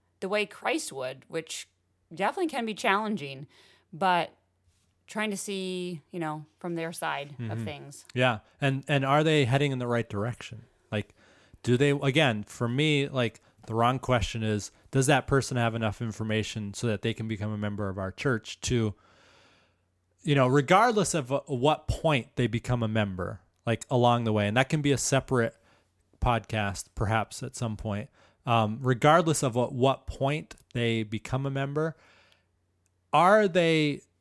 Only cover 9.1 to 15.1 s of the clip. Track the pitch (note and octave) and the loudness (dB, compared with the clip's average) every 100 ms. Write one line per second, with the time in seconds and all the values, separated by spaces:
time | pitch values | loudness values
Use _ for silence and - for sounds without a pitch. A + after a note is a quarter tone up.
9.1 | C#3+ D#3 D#3 B2+ C3+ D3 C3 B2 A#2 A2+ | 4 4 4 4 2 2 -2 -2 -2 -2
10.1 | G#2 A2+ A2+ - A2 A#2 _ _ G#2+ - | -4 -4 -6 -12 -16 -20 _ _ -6 -6
11.1 | _ _ _ _ - - A#2+ C#3+ C#3+ C#3+ | _ _ _ _ -10 0 4 4 2 2
12.1 | C3+ D3 G#2+ G#2 - A#2+ B2+ D#3 D3 C#3 | 4 2 2 -6 -6 -4 0 2 2 0
13.1 | C3+ A#2 - _ _ - A2+ A#2 C3 - | -2 -2 -4 _ _ -6 2 2 2 0
14.1 | B2 - A#2 A2 G#2 - - _ C3+ C3 | 0 0 -4 -2 -2 -4 -16 _ 0 4